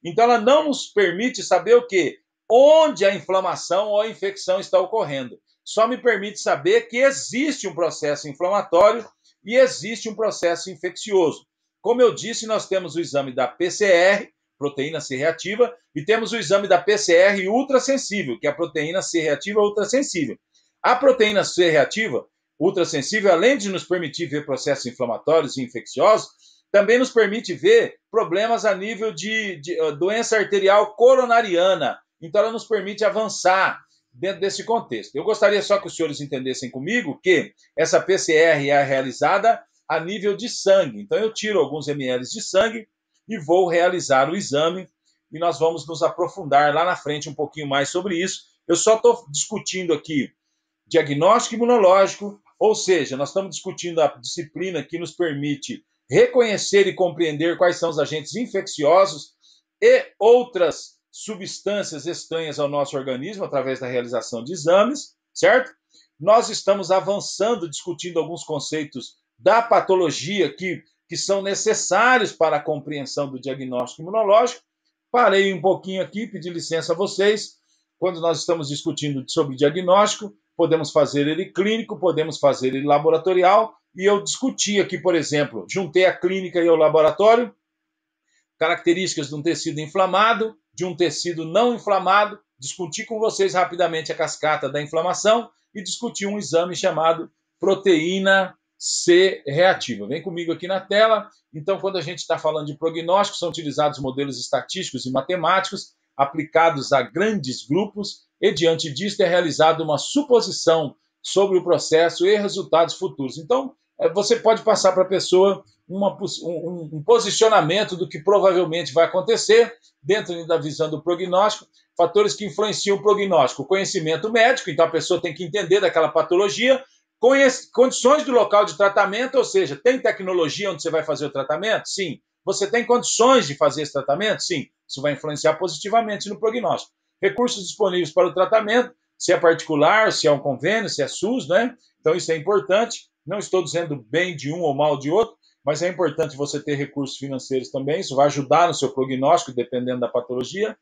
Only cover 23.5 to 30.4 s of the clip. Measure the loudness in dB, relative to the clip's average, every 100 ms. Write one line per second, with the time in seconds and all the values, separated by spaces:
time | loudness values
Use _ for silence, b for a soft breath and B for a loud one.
23.5 | 2 -2 -6 -2 -4 -4 -8 -6 -6 -4
24.5 | -6 -2 -4 -6 -6 -6 -4 2 2 2
25.5 | -6 -8 -10 -12 0 4 4 0 b b
26.5 | b _ 2 4 2 2 2 2 0 -6
27.5 | -2 4 4 4 -6 _ -4 -2 -2 0
28.5 | 0 0 -2 -4 -6 -6 -6 -4 -4 -4
29.5 | -8 -8 -4 -2 0 -2 0 0 0